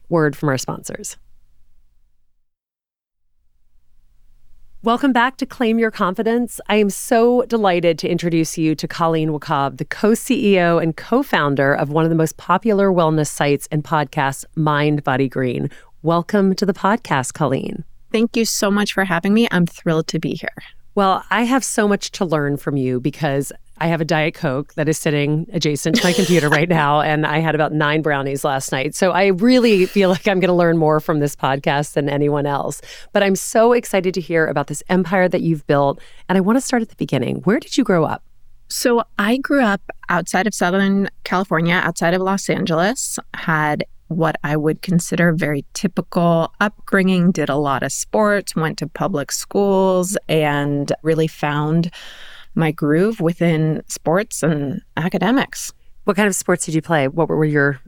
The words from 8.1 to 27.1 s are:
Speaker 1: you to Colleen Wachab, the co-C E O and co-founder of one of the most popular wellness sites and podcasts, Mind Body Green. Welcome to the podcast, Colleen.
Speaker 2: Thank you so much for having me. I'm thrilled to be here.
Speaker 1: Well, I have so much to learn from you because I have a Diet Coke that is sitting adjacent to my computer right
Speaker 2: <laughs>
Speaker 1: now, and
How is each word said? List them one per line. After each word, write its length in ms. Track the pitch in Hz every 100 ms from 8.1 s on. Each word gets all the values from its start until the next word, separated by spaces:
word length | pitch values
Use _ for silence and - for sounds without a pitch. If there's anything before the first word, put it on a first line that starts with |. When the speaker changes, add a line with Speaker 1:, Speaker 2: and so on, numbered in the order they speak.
| 175 170 165 156 -
Speaker 1:
you 160 | 156
to 140 | 156 165
Colleen 400 | - 165 165 156
Wachab, 480 | 151 - 147 139 131
the 60 |
co-C 680 | 147 - 208 226 - 254 208
E 60 | 190
O 180 | 170 170
and 180 | 165 156
co-founder 760 | - 247 285 180 147 139 139
of 180 | 143 147
one 140 | 151
of 60 | 160
the 60 | 165
most 200 | 160 -
popular 540 | - 180 226 202 196
wellness 380 | 180 160 156 147
sites 400 | - 147 143 -
and 140 | 151
podcasts, 600 | 143 156 143 - 135 135 - -
Mind 480 | 151 147 151 147
Body 240 | 143 131 135
Green. 420 | 135 127 127 143 - - -
Welcome 540 | 156 170 170 208 190 190
to 100 | 196
the 80 |
podcast, 580 | 190 190 226 - 139 127
Colleen. 500 | - 147 139 - - - - -
Speaker 2:
Thank 260 | 220 233 233
you 80 |
so 280 | 226 - 208
much 200 | 202 208
for 120 | -
having 280 | 190 170 190
me. 140 | 214 233
I'm 140 | 180 170
thrilled 420 | - - 160 -
to 100 | 165
be 160 | 156
here. 200 | - - - - - - -
Speaker 1:
Well, 260 | 196 185 -
I 140 | 202
have 200 | 233 262
so 220 | - - 208
much 240 | 202 -
to 120 | -
learn 320 | 180 156 143 143
from 200 | - 143
you 240 | 127 127
because 500 | 139 - 156 139 135 - - -
I 80 | 165
have 160 | 165
a 20 |
Diet 300 | 156 160 151
Coke 400 | - 160 131 147
that 140 | - 151
is 100 | 156
sitting 480 | 165 147 143 151 165
adjacent 440 | 170 156 147 165 165
to 80 | 180
my 60 |
computer 360 | 170 170 175 147
right 180 | 151 170
Speaker 2:
<laughs> 0 |
Speaker 1:
now, 320 | 165 143 147
and 260 | 151